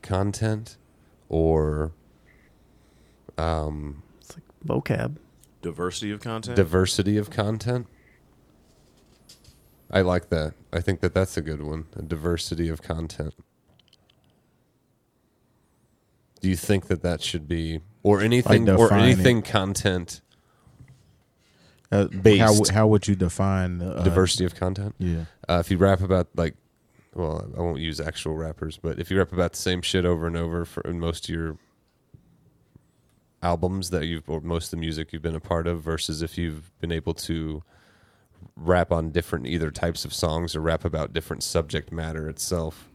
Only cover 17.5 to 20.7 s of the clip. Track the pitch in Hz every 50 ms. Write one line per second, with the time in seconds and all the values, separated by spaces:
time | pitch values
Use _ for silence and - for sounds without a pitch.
17.5 | 87 82 80 80 80 78 - - _ _ - 104 104 95 104 113 120 123 123 -
18.5 | 110 117 117 98 95 95 117 104 101 101 110 127 127 95 90 127 120 113 104 -
19.5 | - 104 95 98 98 - - 101 92 90 85 - - - _ _ _ _ _ _
20.5 | _ _ _ _